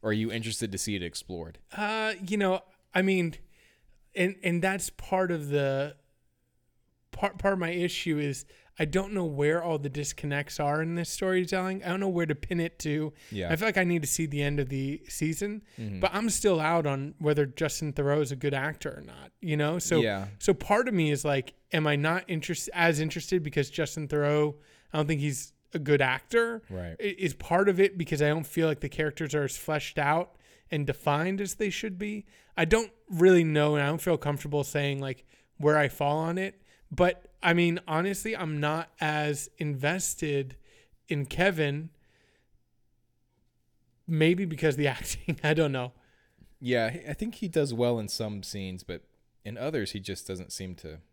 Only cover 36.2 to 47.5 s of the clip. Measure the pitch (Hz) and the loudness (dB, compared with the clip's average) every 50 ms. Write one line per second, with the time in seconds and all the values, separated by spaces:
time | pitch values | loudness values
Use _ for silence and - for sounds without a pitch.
36.2 | 160 165 170 185 190 196 - _ _ _ _ _ _ _ 160 - 180 180 180 - | 0 -2 -2 -2 -4 -4 -6 _ _ _ _ _ _ _ 2 4 4 4 4 -2
37.2 | - - - _ - 180 170 170 175 170 165 175 175 - 156 160 175 196 196 190 | -10 -20 -18 _ 2 4 6 6 6 4 2 0 -4 -2 -2 0 0 0 -2 -2
38.2 | - 220 220 - 180 156 156 147 147 147 151 160 165 - _ _ 170 151 151 151 | -4 -6 -4 -4 -4 -4 -2 0 0 0 0 -2 -4 -8 _ _ -2 0 0 0
39.2 | 151 147 147 143 - - _ _ 160 151 143 131 135 147 170 190 - - - - | 0 0 -2 -4 -6 -12 _ _ -4 -4 -2 0 0 0 0 0 -2 -4 -4 -4
40.2 | - 151 143 139 139 131 - - - - _ - _ _ _ _ _ _ 160 147 | -2 -2 0 -2 -2 -4 -10 -16 -20 -20 _ -20 _ _ _ _ _ _ -4 -4
41.2 | 143 123 - - 180 196 185 165 156 143 139 147 160 165 _ _ _ _ _ _ | -2 -4 0 2 2 2 4 2 0 0 0 -2 -6 -10 _ _ _ _ _ _
42.2 | _ _ _ _ _ _ _ _ _ _ _ _ _ _ _ _ _ _ _ _ | _ _ _ _ _ _ _ _ _ _ _ _ _ _ _ _ _ _ _ _
43.2 | _ _ _ _ _ _ _ _ _ _ _ _ _ _ _ _ _ - 165 156 | _ _ _ _ _ _ _ _ _ _ _ _ _ _ _ _ _ -2 2 4
44.2 | 156 160 180 180 196 170 160 139 160 156 135 147 147 143 123 - - - - - | 6 6 4 4 0 -4 -4 0 2 2 2 4 0 0 0 -2 -6 -8 -8 -6
45.2 | - - 156 - - 151 156 160 160 147 135 131 123 123 - _ _ _ _ _ | -4 -4 -4 -2 0 2 4 4 2 2 2 -2 -4 -6 -10 _ _ _ _ _
46.2 | _ _ _ _ - - - _ 135 123 123 120 113 110 127 175 - - 151 - | _ _ _ _ -20 -20 -20 _ -2 0 2 2 2 0 -2 -6 -8 -10 -6 -6
47.2 | 214 226 220 - 220 185 | -6 -6 -6 -6 -8 -2